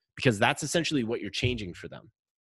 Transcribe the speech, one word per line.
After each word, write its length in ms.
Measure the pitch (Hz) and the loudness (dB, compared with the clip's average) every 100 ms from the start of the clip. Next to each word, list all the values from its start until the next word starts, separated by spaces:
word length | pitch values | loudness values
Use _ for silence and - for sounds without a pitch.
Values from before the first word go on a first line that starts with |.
| _ - | _ 0
because 220 | 135 101 | 2 4
that's 260 | 117 143 | 4 2
essentially 420 | 147 175 156 151 113 | 0 0 2 0 0
what 160 | 117 | -2
you're 80 | 98 | -4
changing 440 | - 123 120 95 | -2 -2 -2 -6
for 140 | - 104 | -8 -12
them. 240 | - - _ _ _ | -14 -18 _ _ _